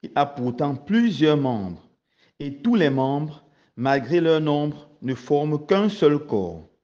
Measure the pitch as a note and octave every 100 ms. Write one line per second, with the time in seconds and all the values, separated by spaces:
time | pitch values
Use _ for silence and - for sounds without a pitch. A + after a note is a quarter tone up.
0 | - - C#3+ C#3+ B2 B2 C#3+ C3+ - A3
1 | A#3 D3+ D3+ D3+ C3 A#2 F#2+ E2+ _ _
2 | _ _ _ _ C#3+ C#3 A#3+ A#3 D3+ C3
3 | C3 C#3+ D3+ - _ _ _ - C3 C#3
4 | A#2+ F3 E3 D#3+ D3+ D3 D3+ C#3+ - _
5 | B2+ B2+ - D3 D3+ D3+ D3+ G3 G#3 G#3
6 | D#3 D3 D3 A2 F2+ E2 D#2+ _